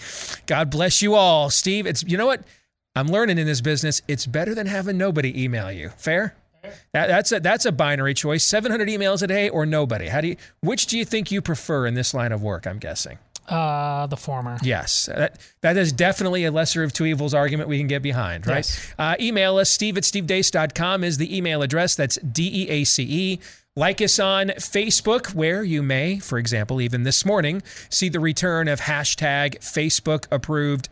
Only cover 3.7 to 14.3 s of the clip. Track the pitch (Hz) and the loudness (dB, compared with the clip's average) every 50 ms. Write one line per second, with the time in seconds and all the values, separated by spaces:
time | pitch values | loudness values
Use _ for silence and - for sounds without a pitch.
3.7 | 151 135 156 151 139 - - - 143 - - 123 120 151 180 214 220 226 208 196 | 0 0 0 0 -2 -2 -2 -4 -4 -4 -4 -2 -2 -2 -2 -2 -2 -2 -2 -2
4.7 | 202 190 180 202 190 185 190 196 160 151 135 131 - 127 127 127 120 113 98 95 | -2 -2 -2 -2 0 0 0 2 2 0 0 -2 -2 -2 -2 -2 -2 -2 -4 -6
5.7 | 98 87 78 85 - - - 160 165 185 220 202 - _ _ _ _ _ - 202 | -8 -8 -10 -12 -12 -6 -2 0 0 0 0 -2 -6 _ _ _ _ _ -20 -20
6.7 | - - - _ - 151 170 190 175 196 214 - 233 190 160 180 220 - - - | -20 -20 -10 _ -2 0 2 4 4 4 4 2 0 2 2 2 2 2 2 0
7.7 | 147 127 151 143 143 139 135 139 139 - - 147 156 160 - - 202 220 214 240 | 2 2 2 2 2 2 0 0 0 0 0 0 0 2 2 2 2 2 0 0
8.7 | 214 233 208 208 214 202 202 190 202 165 202 180 190 208 202 - - 165 151 151 | 0 0 0 -2 -2 0 0 0 2 0 0 0 0 0 0 0 0 0 0 2
9.7 | 156 151 147 123 110 101 85 80 127 147 156 175 - - - - _ _ - 175 | 2 0 0 0 -2 -4 -4 -2 -2 -2 -2 -2 -4 -6 -12 -20 _ _ -2 0
10.7 | 262 - - - 226 233 220 - 226 220 185 - 196 202 - - 156 - - - | 0 0 0 0 -2 -2 -2 -2 -2 -2 -2 -2 -2 -2 -2 -2 -4 -4 -4 -2
11.7 | 156 135 123 117 120 123 120 - - 127 120 117 110 104 104 104 95 - - 90 | -2 0 0 0 0 0 -2 -2 -2 -2 -2 -2 -2 -2 -2 -4 -4 -4 -6 -8
12.7 | 92 107 - 78 73 - - 65 64 - - _ - - - - 175 165 160 151 | -8 -8 -8 -8 -8 -8 -8 -8 -12 -16 -18 _ -18 -16 -8 -4 -2 -2 0 0
13.7 | 147 147 147 147 143 143 143 139 147 - - 151 | -2 -2 -2 -2 -2 -4 -4 -4 -6 -6 -6 -6